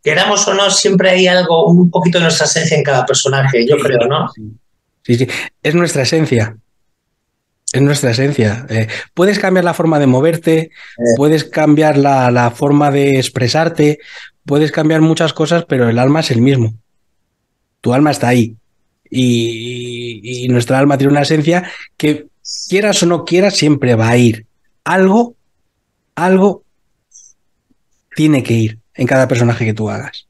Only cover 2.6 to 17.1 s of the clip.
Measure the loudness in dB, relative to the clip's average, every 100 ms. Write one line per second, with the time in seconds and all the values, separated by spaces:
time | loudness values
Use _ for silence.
2.6 | 0 0 0 -2 0 -2 0 0 0 0
3.6 | 0 0 0 0 0 -2 -4 -10 -20 -20
4.6 | _ _ _ _ -4 -2 -2 -6 -12 _
5.6 | -2 0 0 0 0 0 0 0 -2 -8
6.6 | _ _ _ _ _ _ _ _ _ _
7.6 | -8 0 0 2 0 0 -2 0 -2 -2
8.6 | -6 -4 -4 -8 -12 0 0 2 0 0
9.6 | 0 0 0 2 2 2 2 2 2 0
10.6 | -2 -14 -20 -6 -2 2 2 0 -2 -2
11.6 | 2 4 4 2 2 2 2 2 0 -2
12.6 | 0 2 2 2 0 0 -2 -2 -2 0
13.6 | -2 0 0 0 -10 -20 -20 _ -4 0
14.6 | 0 0 0 2 2 2 -2 -2 -2 -2
15.6 | -2 0 0 2 0 0 0 0 2 2
16.6 | -2 -4 _ _ _